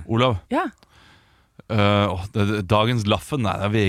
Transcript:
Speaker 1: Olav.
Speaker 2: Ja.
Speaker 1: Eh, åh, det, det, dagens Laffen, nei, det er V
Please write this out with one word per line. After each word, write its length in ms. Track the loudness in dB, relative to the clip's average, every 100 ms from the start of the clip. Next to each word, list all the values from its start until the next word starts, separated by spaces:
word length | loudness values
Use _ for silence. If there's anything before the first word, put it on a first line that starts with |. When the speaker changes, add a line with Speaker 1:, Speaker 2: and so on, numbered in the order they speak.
Speaker 1:
Olav. 360 | -2 0 2 0
Speaker 2:
Ja. 240 | -2 -4 -4 -8 _ _ -20 -20 _ _ _ _ -4
Speaker 1:
Eh, 400 | 0 2 4 2
åh, 160 | -2 -4
det, 160 | -2 0
det, 140 | 0 0
dagens 360 | 0 0 0
Laffen, 400 | 0 -2 -2 -4
nei, 160 | -2 -2
det 80 | -2
er 80 |
V 80 | 0